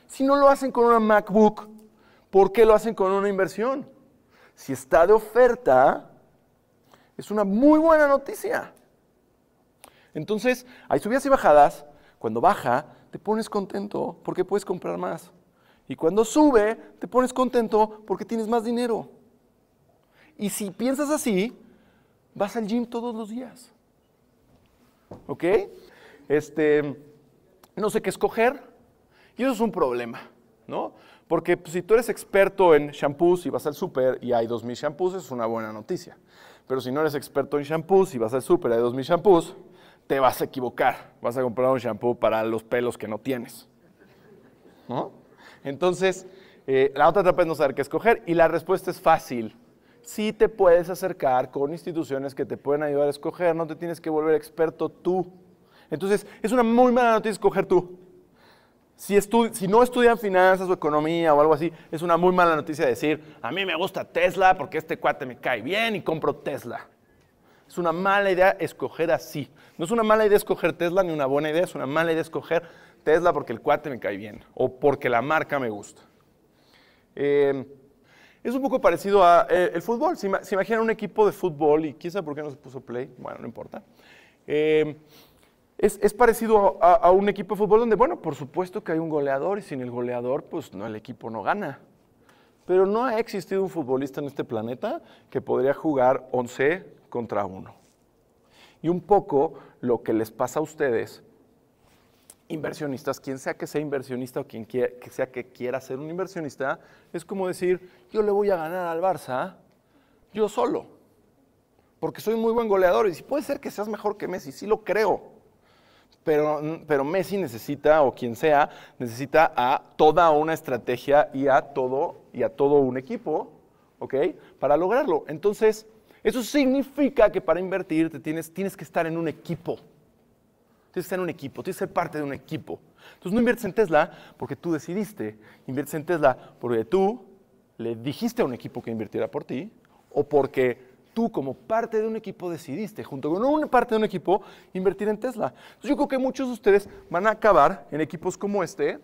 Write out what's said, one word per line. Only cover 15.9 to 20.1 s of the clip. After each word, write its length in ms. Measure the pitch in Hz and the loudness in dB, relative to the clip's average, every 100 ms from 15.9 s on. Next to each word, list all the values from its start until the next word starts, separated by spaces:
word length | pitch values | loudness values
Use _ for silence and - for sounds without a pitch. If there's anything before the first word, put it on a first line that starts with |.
| 135 | -4
cuando 260 | 160 202 | 0 2
sube, 520 | 220 302 302 240 208 226 - - | 2 4 6 6 2 -2 -10 -16
te 80 | - | -2
pones 260 | 240 254 | 0 0
contento 680 | 254 247 247 220 214 214 214 - | 0 0 0 0 2 0 -2 -8
porque 160 | 185 | -8
tienes 240 | 208 226 220 | -6 -6 -2
más 160 | 233 | -2
dinero. 460 | 220 233 247 214 147 - _ _ _ _ _ _ _ _ _ | -2 -4 -2 -4 -8 -18 _ _ _ _ _ _ _ _ _